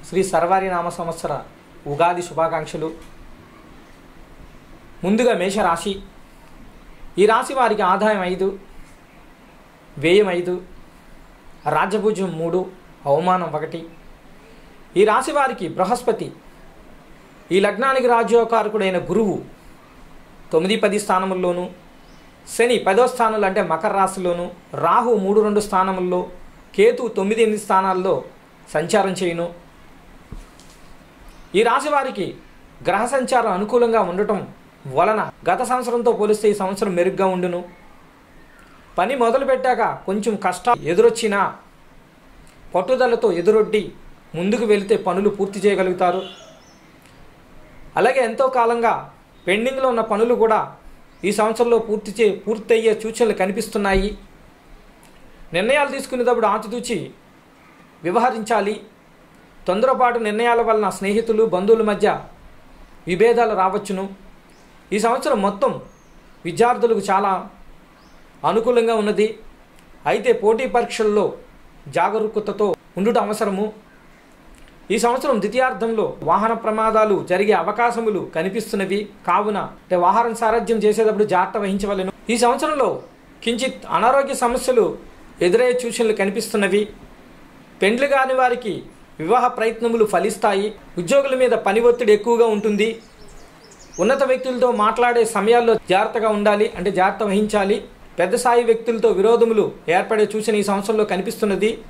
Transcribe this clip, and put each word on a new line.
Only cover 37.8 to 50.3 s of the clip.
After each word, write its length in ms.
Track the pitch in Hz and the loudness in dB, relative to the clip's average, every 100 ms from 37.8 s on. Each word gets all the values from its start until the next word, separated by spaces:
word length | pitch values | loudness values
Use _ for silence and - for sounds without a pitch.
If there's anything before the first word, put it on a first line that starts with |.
| - - - _ - - - - - - - - | -20 -20 -20 _ -20 -20 -20 -20 -20 -20 -10 -4
పని 180 | 190 269 | -2 0
మొదలుపెట్టాక 880 | 233 262 269 254 254 233 202 135 - | 2 2 0 0 0 0 -2 -4 -6
కొంచెం 300 | 202 214 208 | -4 -4 -2
కష్టాలు 460 | 185 180 - 180 | -2 -2 0 0
ఎదురొచ్చినా 760 | 143 175 233 226 220 202 185 - - _ - - - _ - - - - - 180 | 0 4 4 2 -2 0 -2 -4 -20 _ -20 -20 -20 _ -20 -20 -20 -20 -4 -4
పట్టుదలతో 560 | 185 254 254 226 226 | 0 2 2 2 0
ఎదురొడ్డి 600 | 175 170 214 208 214 175 - - - - 156 | 2 2 2 2 0 -4 -14 -20 -20 -12 -6
ముందుకు 300 | 185 226 214 | -2 0 2
వెళితే 320 | 208 196 214 | 0 2 0
పనులు 320 | 185 180 202 | 0 0 0
పూర్తి 300 | 196 196 196 | 0 -6 0
చేయగలుగుతారు. 640 | 202 190 185 180 180 180 190 - - - - - - - - - - - - - - - - - | 0 2 -2 0 0 0 -6 -16 -20 -20 -20 -20 -20 -20 -20 -20 -20 -20 -20 -20 -20 -20 -8 0
అలాగే 260 | 208 262 | 2 2
ఎంతో 260 | 233 226 262 | -2 0 0
కాలంగా 680 | 254 233 233 233 147 143 - _ - - | 2 0 2 0 -2 -6 -20 _ -10 -2
పెండింగ్లో 420 | 202 240 262 262 | -2 -2 -2 -2
ఉన్న 120 | 233 | 0
పనులు 340 | 220 208 233 | -2 0 0